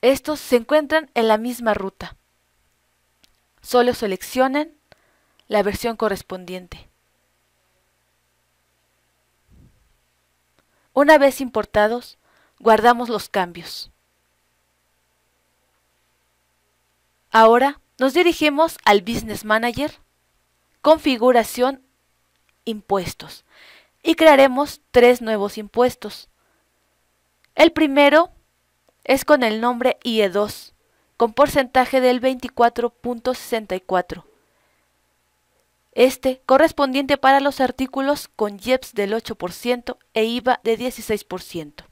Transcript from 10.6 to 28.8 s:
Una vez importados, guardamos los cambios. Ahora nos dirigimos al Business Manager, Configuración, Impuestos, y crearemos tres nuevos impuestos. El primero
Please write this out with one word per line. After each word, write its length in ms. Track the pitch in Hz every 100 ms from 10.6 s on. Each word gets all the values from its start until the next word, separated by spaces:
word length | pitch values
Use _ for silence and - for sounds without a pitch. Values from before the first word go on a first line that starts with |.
| _ _ _
Una 260 | - 294 311
vez 220 | 277 262
importados, 760 | 262 - 208 214 208 240 - _ _ _ _ _
guardamos 480 | 208 214 226 240 240
los 220 | 214 -
cambios. 600 | 202 175 175 170 - - _ _ _ _ _ _ _ _ _ _ _ _ _ _ _ _ _ _ _ _ _ _ _ _ _ _ _ _ _ _ _ _ _ _
Ahora 480 | 226 226 240 269 285 _ _
nos 160 | 262
dirigimos 680 | 269 349 - 302 285 330 -
al 200 | - 208
Business 420 | 190 233 226 202 214
Manager, 560 | 220 233 226 294 - _ _ _ _ _ _ _ _
Configuración, 1000 | - 320 302 247 240 247 214 - 254 269 _ _ _ _ _ _ _ _ -
Impuestos, 800 | 220 _ 196 175 - 156 - _ _ - - _ _
y 140 | - 339
crearemos 680 | 320 277 269 254 294 - _
tres 300 | 247 240 247
nuevos 360 | 220 214 202 214
impuestos. 680 | 208 - 247 - 208 - - _ _ _ _ _ _ _ _ _ _ _ _ -
El 160 | 320
primero 640 | 320 311 269 285 294 349 _ _ _ _ _